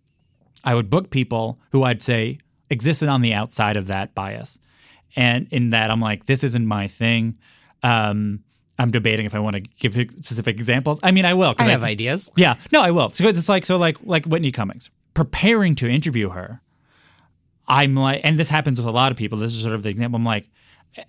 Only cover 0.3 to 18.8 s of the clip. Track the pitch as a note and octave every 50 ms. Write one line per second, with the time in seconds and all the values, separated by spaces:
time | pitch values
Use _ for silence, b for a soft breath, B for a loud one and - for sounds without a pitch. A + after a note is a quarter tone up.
0.3 | _ _ _ _ _ - - C3+ A#2+ A#2+ A2 F#2+ A#2+ F3+ F#3+ - - C3+ B2+ -
1.3 | A#2+ A2+ A2+ A#2 B2 b b b - C3+ C3 B2 A#2+ A#2+ - - A#2+ A2+ A2 A#2
2.3 | C3+ D3+ _ _ _ _ _ _ C#3+ A2+ A2+ D#3 D#3+ - D#3 D3 C#3 B2+ A#2+ A#2
3.3 | G#2+ G2+ A2 - - - A2 G#2 G#2+ G#2 F#2+ F#2+ G2 F#2+ G2+ - _ G2 G2 G2
4.3 | G#2+ A2+ A#2+ - - - b b b b b b b b b b _ C3+ B2 A#2+
5.3 | A#2+ B2+ - - - B2+ B2 A#2 A2+ A2+ A2 A2 A2+ A2+ A2+ A2 G#2 G2+ - -
6.3 | C3+ C3 D3 C3 A#2 A#2+ A#2 A2 G#2 G2+ G2+ G2+ - - A2+ A2+ A#2 A2+ A2+ A2+
7.3 | A2 b b b b b b b b b - B2 A#2 A2+ G#2+ G#2 G#2 G#2 G#2+ G#2
8.3 | G2+ G#2 - _ _ _ _ _ _ - B2 A#2+ A2 A#2 G#2 A2 A2 G#2+ A2 G#2
9.3 | - G#2+ G#2 G#2+ G2+ G2 F#2+ - _ - - A2+ G2 A#2+ A#2 G#2+ - - - -
10.3 | A#2 A2+ - B2 G#2 G#2+ A#2 - A#2+ C3+ C3 D3+ D3 D3+ - F#3 F#3 F#3+ F#3 F3
11.3 | F3+ F#3 F#3 C#3+ A2 - A#3+ A3 E3+ B2+ A#2 A2+ G#2+ G#2 A2+ B2 D3 G3 - -
12.3 | - E3+ F3+ D3 A#2+ - - - D4+ D4+ G#3+ F3 E3+ E3+ B2+ G#2 - - F3 A3
13.3 | G3 E3+ D#3+ - G3+ F#3 - - F#3 F3+ F3 D#3+ D#3 - - G#3 F3 D#3+ D3 E3+
14.3 | E3 D#3+ E3 C3 B2+ - G#2 G2 - - - - _ _ _ _ _ D#3 D#3 -
15.3 | - - E3 G#3 A#3 A3 G3 F3 D3+ - B2+ A#2+ B2 D3+ D3 E3+ B2 A#2 G#2 F#2
16.3 | F2+ F2+ F#2 G2 A#2 - _ b b b b b b b b b b b b b
17.3 | b _ _ _ _ _ _ - B2+ C#3 C#3+ C#3 C3+ C3+ C3+ C3+ C#3 - - D3+
18.3 | D#3+ D3+ E3 - D3+ D#3 D3+ D3+ C3 B2